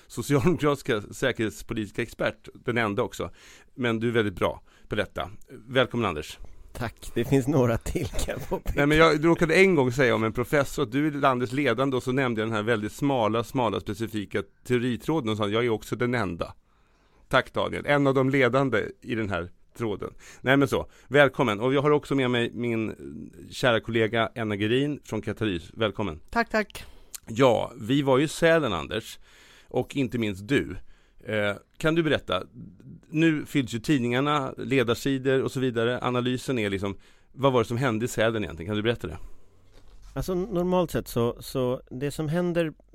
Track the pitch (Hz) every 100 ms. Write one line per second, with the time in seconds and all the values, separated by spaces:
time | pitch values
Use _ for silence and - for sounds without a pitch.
0 | - - 117 143 120 165 147 139 - 110
1 | - - 131 113 110 - - 117 104 -
2 | 117 - - - - - - 120 110 101
3 | 104 - 85 - - - - - 120 113
4 | 120 117 104 87 95 - - - - 107
5 | 92 - 76 101 - 127 113 127 120 120
6 | 104 76 - - - - - - 95 -
7 | - - 117 135 127 156 123 113 - -
8 | 92 - - - - - - 143 143 151
9 | 160 151 165 165 160 165 190 165 127 123
10 | 123 110 110 113 120 151 135 - 131 131
11 | 156 143 139 123 123 131 139 113 135 127
12 | 127 131 131 110 110 110 104 113 104 -
13 | 143 135 104 113 110 135 117 98 - 101
14 | 110 107 95 104 98 _ - 123 123 113
15 | - 160 113 107 104 110 120 107 - 113
16 | 123 123 95 85 - - _ _ _ _
17 | _ _ - 131 - 113 92 90 90 143
18 | 139 135 131 135 123 131 139 - - -
19 | - 113 104 90 90 - _ - 113 98
20 | - - - - 123 139 139 95 78 -
21 | - 139 139 - 127 101 123 139 147 147
22 | - 139 127 120 117 - 120 113 107 -
23 | 69 73 - - - - 131 113 - 113
24 | 110 117 110 - 110 101 107 123 147 139
25 | - 110 110 101 110 87 - - 110 95
26 | 101 - - 233 226 220 208 - - -
27 | - - - 110 135 104 95 123 107 139
28 | 139 131 156 - 165 165 135 87 67 113
29 | - - - - - - - - 120 143
30 | 123 120 107 92 104 131 69 90 - -
31 | _ _ - 107 104 101 _ - 160 165
32 | 156 120 - 90 - 123 170 - 131 -
33 | - 156 165 151 - 147 113 117 127 147
34 | 120 123 147 147 131 - 110 135 117 117
35 | 139 135 131 131 113 135 127 113 117 123
36 | 127 123 123 127 - 127 104 98 101 95
37 | - - _ - 135 127 110 120 135 110
38 | 117 - 110 113 90 82 85 107 110 117
39 | 85 82 - - - _ - - - -
40 | - - - 180 202 175 180 180 170 127
41 | - 123 117 - - 139 127 131 - 127
42 | 143 - 156 170 180 170 160 - _